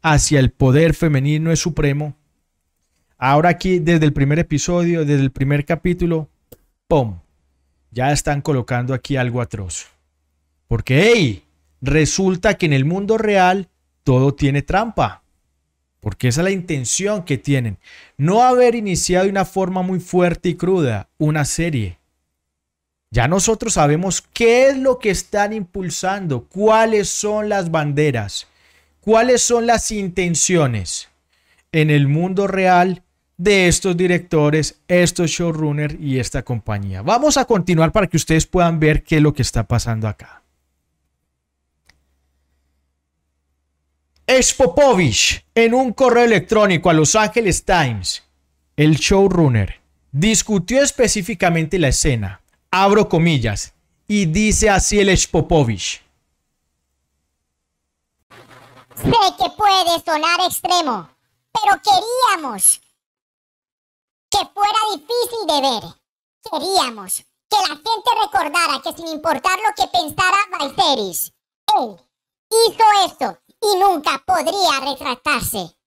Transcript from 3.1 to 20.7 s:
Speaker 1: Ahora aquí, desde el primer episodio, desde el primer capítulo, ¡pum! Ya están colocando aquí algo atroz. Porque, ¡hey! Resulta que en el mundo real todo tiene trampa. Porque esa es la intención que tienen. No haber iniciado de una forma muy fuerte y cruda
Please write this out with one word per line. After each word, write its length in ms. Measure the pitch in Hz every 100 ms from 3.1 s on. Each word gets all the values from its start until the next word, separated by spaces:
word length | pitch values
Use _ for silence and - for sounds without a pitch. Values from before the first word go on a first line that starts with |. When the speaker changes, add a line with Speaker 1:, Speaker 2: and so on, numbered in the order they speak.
| _
Speaker 1:
Ahora 320 | 127 143 175
aquí, 300 | 165 185 180
desde 260 | 156 170 151
el 80 |
primer 260 | 143 139 151
episodio, 680 | 165 147 - 175 170 170 147
desde 180 | 147
el 80 | 135
primer 340 | - 135 143 147
capítulo, 640 | 165 180 180 170 160 156 _ _ - _ _ _
¡pum! 320 | 160 120 90 _ _ _ _ _ _ _
Ya 200 | 113 131
están 300 | 143 - 143
colocando 520 | 143 139 117 123 127
aquí 220 | 131 - 135
algo 260 | 123 120
atroz. 460 | 117 110 92 - - _ _ _ _ _ _ _ _
Porque, 440 | 117 - 131 208
¡hey! 320 | 233 143 98 _ _ _ _
Resulta 720 | 131 147 151 - 190 180 214 196
que 100 | 165
en 80 |
el 120 | 139 139
mundo 320 | 180 202 220
real 520 | 220 202 180 190 185 _ _ _
todo 300 | - 127 135
tiene 300 | 143 139 143
trampa. 600 | - 185 226 - 120 - _ _ _ _ _ _ _ _
Porque 300 | 107 98 127
esa 120 | 123
es 40 | 175
la 60 |
intención 720 | 196 175 147 120 - 196 214
que 140 | - 131
tienen. 420 | - 139 117 95 - - - -
No 260 | 147 208
haber 320 | 254 247 247 240
iniciado 500 | 208 175 - 180 196
de 60 |
una 140 | 196 180
forma 360 | - 185 185
muy 180 | 185 185
fuerte 500 | 180 180 180 170 180
y 60 | 175
cruda 540 | 175